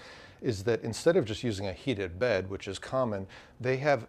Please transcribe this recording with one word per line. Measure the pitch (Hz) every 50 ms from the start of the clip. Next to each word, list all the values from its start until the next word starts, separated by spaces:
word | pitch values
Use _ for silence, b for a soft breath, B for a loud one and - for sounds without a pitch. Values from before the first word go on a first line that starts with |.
| B B B B B B B B
is | B 160 117 95 98
that | 117 117 110 -
instead | 117 107 - - 165 175
of | 190 143
just | 104 110 - -
using | 123 107 95 101
a | 98 87
heated | - - 139 123 98 98 90 85 90
bed, | 117 127 113 95 92 92
which | 98 95 - -
is | 95 -
common, | - - - 131 131 117 104 98 98 95 B B B B B B
they | 120 127 131 131
have | 135 151 143 123 110